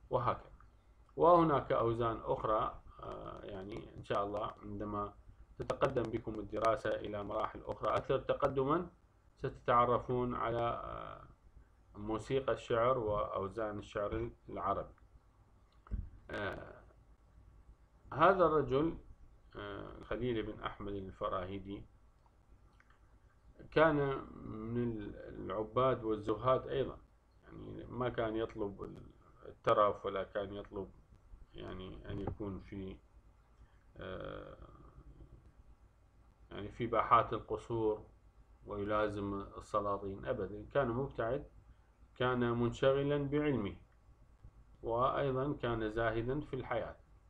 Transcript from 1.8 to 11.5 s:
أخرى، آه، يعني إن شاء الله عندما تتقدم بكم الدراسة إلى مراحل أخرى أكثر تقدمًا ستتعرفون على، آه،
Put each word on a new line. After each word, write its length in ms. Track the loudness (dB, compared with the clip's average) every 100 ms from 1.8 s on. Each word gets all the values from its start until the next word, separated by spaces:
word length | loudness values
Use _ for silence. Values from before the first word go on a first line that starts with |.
| 4 2 0 0
أخرى، 560 | -2 0 2 2 2 -4 -14 -14
آه، 380 | -12 -10 -10 -12
يعني 520 | -10 -10 -8 -10 -12 -14
إن 80 |
شاء 220 | -4 -2 0
الله 260 | -2 -4 -8
عندما 520 | -10 -8 -4 -4 -4 -8 -20 -20 -20 -10
تتقدم 440 | -4 0 0 0
بكم 320 | -2 -4 -4
الدراسة 560 | -6 -6 0 2 2 0
إلى 340 | -2 -4 -6
مراحل 360 | -4 -4 -4 -6 -10
أخرى 300 | -4 0 0
أكثر 220 | 2 0
تقدمًا 720 | 0 0 2 2 2 2 0 -10 -20 _ _ -8
ستتعرفون 1000 | -8 -4 4 6 6 4 2 0 0
على، 260 | 0 0 0
آه، 600 | 0 -2 -6 -8 -10 -12 -16 -20 -20